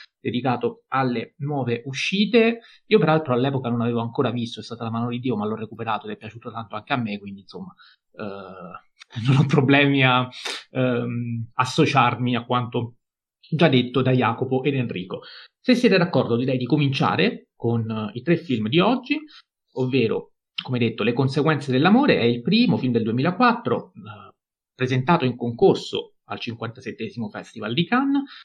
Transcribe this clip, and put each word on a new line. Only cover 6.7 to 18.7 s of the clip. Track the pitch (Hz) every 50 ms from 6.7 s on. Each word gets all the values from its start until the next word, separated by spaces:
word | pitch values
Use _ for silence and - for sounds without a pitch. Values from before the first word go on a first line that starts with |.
| 110
anche | 107 - -
a | 143
me, | 127 113 104 101 101
quindi | 101 101 98 98
insomma... | - - - 90 92 90 - _ - - _ _ _ _
Eh, | _ - 107 101 98 98 95 92 92 92 87 87 - - _ _ _ _ - _ - 113
<laughs> | 110
non | 135 131
ho | 143 151
problemi | 139 156 143 127 135 139 143 143 139 139 139 131
a, | 127 123 127 127 123 - - - - - - - _
ehm, | - 131 127 127 120 120 120 120 120 120 120 120 117 117 113 - -
associarmi | - 127 - - 160 147 131 - - 120 120 120 120 123 123 120
a | 113 117
quanto | - 123 123 117 120 - 120 113 117 - _ _ _ _ _ _ _ _ _ - -
già | 160 131 135 135
detto | 131 123 120 - - 139
da | 131 131
Jacopo | 127 123 113 113 113 - 127 - 131 127
ed | 135 147 139
Enrico. | 131 120 110 92 92 90 92 110 - - - - - - _ _ _
Se | - - 247
siete | 240 240 208 190 180
d'accordo, | 170 - - 127 107 104 117
direi | 120 131 139 127 120
di | 123
cominciare | 120 156 151 143 135 135 - 139 92 92 - 185 240 240 - - _ _
con, | - - 117 117 117 113 113
eh, | 110 110 107 101 -
i | 120
tre | - - -
film | - - - 123 107 107
di | 113